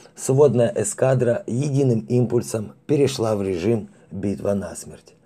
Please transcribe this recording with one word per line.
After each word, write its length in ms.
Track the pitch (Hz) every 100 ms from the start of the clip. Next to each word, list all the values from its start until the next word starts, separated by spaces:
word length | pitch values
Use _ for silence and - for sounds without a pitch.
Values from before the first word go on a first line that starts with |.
| -
сводная 580 | - - 135 147 117 117 -
эскадра 680 | 104 - 131 131 120 120 -
единым 540 | 113 147 135 135 113
импульсом 760 | 107 123 113 120 - 113 104 - -
перешла 480 | 143 131 - 113
в 80 | 104
режим 460 | 95 87 95 117 92 - -
«битва 440 | 98 101 98 101
насмерть», 600 | 101 90 - - 76 - _